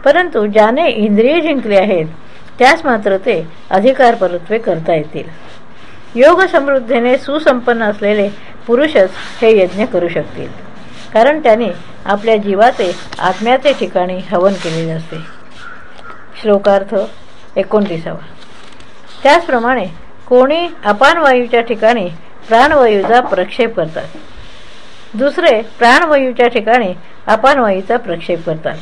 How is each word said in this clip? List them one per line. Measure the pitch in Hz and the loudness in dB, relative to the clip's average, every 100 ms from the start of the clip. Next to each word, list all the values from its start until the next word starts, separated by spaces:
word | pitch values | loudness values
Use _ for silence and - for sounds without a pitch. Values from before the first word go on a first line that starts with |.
| 269 | 4
परंतु | 302 359 262 208 | 4 2 0 2
ज्याने | 208 214 254 330 | 4 4 4 0
इंद्रिये | - 214 208 233 330 | 2 2 4 4 2
जिंकली | 320 277 220 196 | 0 -2 2 2
आहेत, | 202 185 160 - - - - - | 4 0 -2 -8 -14 -14 -14 2
त्यास | 247 320 311 | 4 4 0
मात्र | 226 208 190 | 0 0 0
ते | 190 185 160 - - | 0 -2 -4 -12 -2
अधिकार | 190 220 269 247 226 | 2 4 6 4 4
परत्वे | 185 175 170 220 | 0 -2 -4 -4
करता | 226 165 160 | -2 -4 0
येतील. | 165 151 156 135 - - - - - - - - 233 | 0 -2 -8 -12 -14 -16 -16 -16 -16 -16 -16 -10 6
योग | 277 349 | 6 6
समृद्धीने | 381 339 277 269 226 254 240 262 | 4 2 2 -2 0 0 2 0
सुसंपन्न | - 294 320 254 240 233 | 0 0 2 0 0 0
असलेले | 214 208 202 214 202 202 - - - | 0 0 0 2 0 -4 -14 -14 -2
पुरुषच | 240 302 269 185 - - - | 2 4 4 2 0 -12 0
हे | 226 220 | 4 4
यज्ञ | 180 185 247 | 4 0 -2
करू | 180 175 | 0 -2
शकतील, | 165 143 - 135 - - - - - - | -4 -6 -10 -12 -12 -14 -14 -14 -14 -2
कारण | 214 247 311 | 2 4 4
त्यांनी | 247 220 226 175 - - 190 | 2 2 2 -6 -12 -12 -4
आपल्या | 208 226 220 | -2 2 0
जीवाचे | 202 196 233 - 190 160 - - | 2 4 4 4 -2 -4 -10 -4
आत्म्याचे | 180 185 220 262 294 | -2 0 0 2 2
ठिकाणी | 262 190 190 180 185 | 0 -2 -2 -2 -4
हवन | 185 185 185 | -2 2 2
केलेले | 196 170 160 165 | 0 -4 -4 -4
असते. | 160 - 160 160 - - - - - - - - - - - | -6 -8 -12 -12 -14 -16 -16 -14 -14 -16 -16 -14 -14 -14 -6
श्लोकार्थ | 214 202 202 196 202 214 220 - - - - - | 0 2 4 2 2 -4 -4 -10 -16 -16 -8 -4
एकोणतीसावा. | 196 214 196 165 170 160 - - - - - - - - - - | 0 0 0 -4 -8 -10 -14 -16 -16 -16 -16 -16 -16 -16 -16 -2
त्याचप्रमाणे | 269 330 339 254 233 254 180 160 - - - | 4 4 2 0 0 -2 -4 -10 -16 -16 2
कोणी | 247 262 320 349 330 214 | 4 4 2 -2 -4 -2
अपान | 208 277 339 | 4 4 4
वायूच्या | 294 254 240 240 | 2 2 2 0
ठिकाणी | 233 214 220 240 175 165 - - - | 0 0 2 2 -2 -8 -16 -16 0
प्राणवायूचा | 226 285 302 240 208 190 240 | 4 4 6 4 4 4 2
प्रक्षेप | 247 185 180 - 226 220 | 2 -2 -2 -2 -2 0
करतात, | 160 - - - - - - - - - - - - | -4 -6 -12 -14 -16 -16 -16 -16 -16 -16 -16 -16 -12
दुसरे | 214 269 277 330 220 | -2 -2 2 2 2
प्राणवायूच्या | 220 - 233 269 339 294 262 240 240 | 0 2 4 6 4 2 2 2 2
ठिकाणी | 240 208 247 202 175 - - - | 2 2 2 2 -6 -12 -10 0
अपान | 220 254 285 | 2 4 4
वायूचा | 226 190 190 233 | 2 0 -2 -4
प्रक्षेप | 220 165 - 170 170 | -2 -8 -4 -4 -4
करतात | 156 151 131 | -4 -6 -8